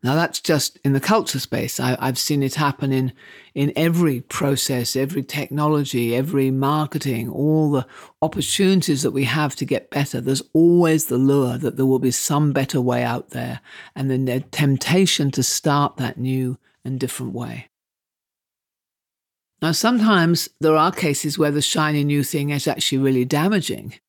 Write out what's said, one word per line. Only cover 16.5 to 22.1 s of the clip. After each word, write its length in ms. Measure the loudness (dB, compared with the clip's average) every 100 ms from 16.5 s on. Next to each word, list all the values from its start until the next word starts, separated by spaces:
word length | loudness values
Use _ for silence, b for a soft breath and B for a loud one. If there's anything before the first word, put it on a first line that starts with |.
| -6 _ _
and 160 | -8 -4
different 360 | -4 -6 -8
way. 360 | -8 -10 -12 -16 _ _ _ _ _ _ _ _ _ _ _ _ _ _ _ _ _ _ _
Now, 100 | 0
sometimes 760 | 2 2 4 4 4 4 2 -2 _
there 160 | 2 4
are 160 | 4
cases 460 | 2 -2 -2 -4 0
where 120 | 0
the 100 | 0
shiny 420 | 0 0 0 2
new 220 | 2